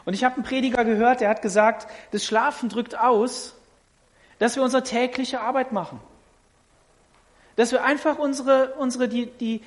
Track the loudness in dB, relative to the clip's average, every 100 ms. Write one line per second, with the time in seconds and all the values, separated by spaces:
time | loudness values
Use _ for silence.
0 | -6 0 0 0 -4 0 0 2 2 4
1 | 4 4 2 0 0 4 4 2 -6 -18
2 | -8 -6 -2 0 0 -2 -6 -4 -6 0
3 | 2 4 2 -4 -14 -18 _ _ _ _
4 | _ _ _ -2 0 2 2 0 0 -2
5 | -2 -2 -4 -4 -2 -2 -2 -4 -6 -12
6 | -20 -20 _ _ _ _ _ _ _ _
7 | _ _ _ _ _ 0 2 2 0 0
8 | 0 0 -2 -2 2 4 2 -2 -4 -2
9 | -2 -2 -6 -6 -6 -6